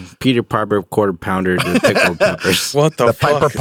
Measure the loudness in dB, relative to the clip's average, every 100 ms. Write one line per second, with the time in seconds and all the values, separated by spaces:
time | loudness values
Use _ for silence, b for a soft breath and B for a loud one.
0 | -20 -4 0 0 0 -2 0 -2 0 0
1 | 0 -2 -4 -2 0 0 0 0 2 2
2 | 0 0 -2 0 -2 -2 -2 0 0 2
3 | 0 2 0 2 0 0